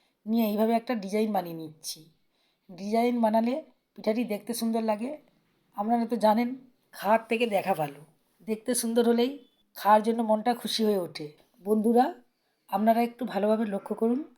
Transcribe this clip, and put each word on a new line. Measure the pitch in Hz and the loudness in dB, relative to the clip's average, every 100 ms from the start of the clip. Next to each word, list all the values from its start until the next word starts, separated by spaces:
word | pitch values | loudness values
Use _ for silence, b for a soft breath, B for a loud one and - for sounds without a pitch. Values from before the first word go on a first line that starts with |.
| _ _ 208 | _ _ -2
নিয়ে | 226 214 | 0 0
এইভাবে | 208 220 | 2 2
একটা | 233 233 | 0 -2
ডিজাইন | 233 185 214 220 | -6 -2 -2 0
বানিয়ে | 196 170 165 | -2 -4 -8
নিচ্ছি। | 156 156 - 160 156 _ _ _ _ _ - | -12 -14 -14 -14 -18 _ _ _ _ _ -20
ডিজাইন | 180 202 226 240 240 | -12 -2 0 2 2
বানালে | 220 226 233 294 - _ _ | 2 4 2 -2 -6 _ _
পিঠাটি | - 214 220 | -6 -2 -2
দেখতে | 220 202 - | -2 -6 -6
সুন্দর | 226 226 226 | -4 -2 -2
লাগে। | 220 208 247 302 _ _ _ _ _ - | -2 -4 -6 -10 _ _ _ _ _ -6
আপনারা | 214 240 233 | -2 -2 0
তো | 233 | 2
জানেন, | 214 214 247 262 - _ _ | 4 4 0 -6 -14 _ _
খাওয়ার | - 190 226 - | -6 2 2 2
থেকে | 226 233 | -2 0
দেখা | 190 185 | 0 0
ভালো। | 160 147 139 - _ _ _ 180 | -2 -4 -8 -20 _ _ _ -8
দেখতে | 214 - | -6 -4
সুন্দর | 240 233 233 233 | -2 0 2 2
হলেই | 233 254 285 - _ _ - | 2 0 -4 -16 _ _ -2
খাওয়ার | 196 214 | 4 6
জন্য | 214 226 | 4 0
মনটা | 220 214 220 | 0 0 0
খুশি | 240 214 - | -2 -4 0
হয়ে | 214 196 160 | 0 0 -2
ওঠে। | 156 147 - _ _ | -8 -14 -16 _ _
বন্ধুরা, | 185 220 220 240 294 - _ _ _ _ _ | -2 2 4 4 4 -2 _ _ _ _ _
আপনারা | 196 220 226 | 0 2 2
একটু | 233 - | 0 -4
ভালোভাবে | 226 196 208 220 220 | -6 -2 0 0 -2
লক্ষ্য | 196 - | -6 -6
করুন | 202 226 254 320 | -2 0 0 -6